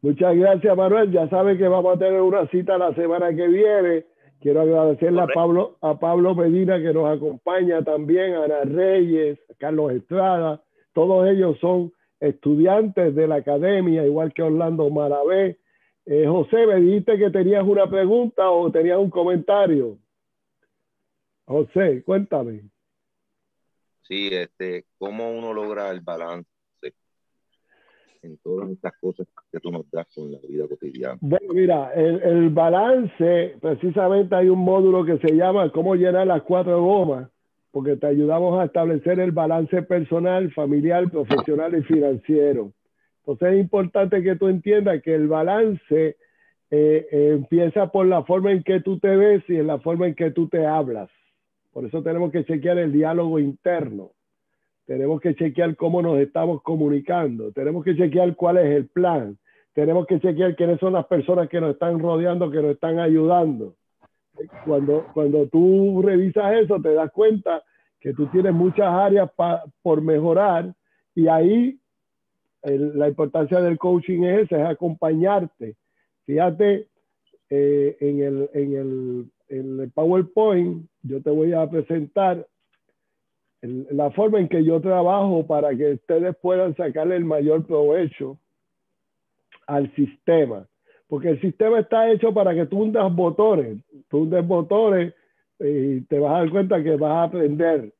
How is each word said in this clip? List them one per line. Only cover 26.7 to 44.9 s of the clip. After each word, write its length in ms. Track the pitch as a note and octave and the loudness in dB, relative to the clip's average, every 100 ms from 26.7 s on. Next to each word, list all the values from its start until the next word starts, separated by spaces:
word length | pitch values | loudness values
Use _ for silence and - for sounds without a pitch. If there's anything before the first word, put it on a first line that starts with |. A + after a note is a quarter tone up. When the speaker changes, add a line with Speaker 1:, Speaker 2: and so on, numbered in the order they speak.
| _ D2+ _ _ _ _ _ _ _ _ _ _ _ _ _ | _ -18 _ _ _ _ _ _ _ _ _ _ _ _ _
Speaker 3:
en 120 | E2+ D2+ | -20 -18
todas 320 | - F#2 G2 | -8 -6 -6
estas 220 | F#2 F2+ - | -10 -12 -8
cosas 280 | F2+ F#2 F#2 - _ | -8 -8 -14 -16 _
que 80 | E2 | -12
tú 120 | F2 | -10
nos 180 | E2+ D2 | -10 -10
das 160 | E2 E2 - | -12 -12 -14
en 140 | D2+ | -14
la 60 | C#2+ | -16
vida 280 | C#2 D2 D2 | -12 -10 -8
cotidiana? 500 | D2 D2+ B1+ B1+ B1+ | -10 -12 -10 -12 -8
Speaker 1:
Bueno, 320 | C#3+ F3 G4+ | -4 -4 -2
mira, 400 | F3+ F#3 E3 C3+ | 0 2 0 -2
el, 280 | D#3 D#3+ E3 | 0 0 0
el 260 | F3 E3+ E3 | 0 2 2
balance, 1040 | D3+ E3 F3+ A3 B3+ A3+ - E3+ F3 E3 - | 2 2 2 2 2 0 -2 2 2 0 -6
precisamente 760 | D#3+ D3+ F3+ F3 F#3 G3 G3 F#3 | -6 -4 -2 0 2 2 2 4
hay 140 | F#3 | 4
un 100 | F#3 | 4
módulo 460 | F3+ F#3+ F#3+ F#3 E3+ | 2 4 4 4 2
que 120 | D#3+ | 0
se 160 | E3 D#3 | 2 2
llama 360 | F3+ G3 E3+ | 2 2 0
Cómo 240 | D#3 F3+ F#3+ | 0 0 2
llenar 300 | F3+ F3+ F#3+ | 2 2 2
las 160 | E3+ | 0
cuatro 380 | - F#3 F3+ F3 | 0 -2 2 2
gomas, 480 | F3 G3+ E3 C3 B2+ _ _ _ _ | 2 2 2 -4 -8 _ _ _ _
porque 240 | C#3+ C3+ C3+ | -8 -4 -2
te 120 | D3 | 0
ayudamos 520 | C#3+ D3 E3 F3+ F3+ | 0 2 0 0 0
a 60 | E3+ | 0
establecer 540 | E3+ E3 D#3 E3+ F#3 | -2 -2 -2 0 0
el 120 | F#3 | 0
balance 500 | E3 D#3+ E3 D#3+ F#3 | -2 -2 -2 -2 -4
personal, 680 | F3 F3+ D3+ E3 F3 F#3 F#3 | -2 -4 -2 -2 0 0 -2
familiar, 580 | D3 C#3+ D3 D3+ E3+ F3+ | -4 -2 0 0 0 0
profesional 680 | E3 B2+ C3+ - D3+ D#3+ E3+ | -2 -2 -2 0 -2 -2 -4
y 60 | |
financiero. 880 | C3+ D#3+ C#3+ B2+ - D#3 D3 C3 G2+ _ _ _ _ _ | 0 0 2 -2 0 2 2 0 -6 _ _ _ _ _
Entonces 340 | - C3+ F3+ | -10 -4 0
es 60 | G3 | 2
importante 640 | F#3+ G#3 F#3 G#3 G3 G3 | 2 0 -2 0 0 0
que 120 | F3+ F3 | 0 0
tú 120 | F#3+ | 0
entiendas 540 | F#3+ G3 G#3 G3+ | 0 0 0 2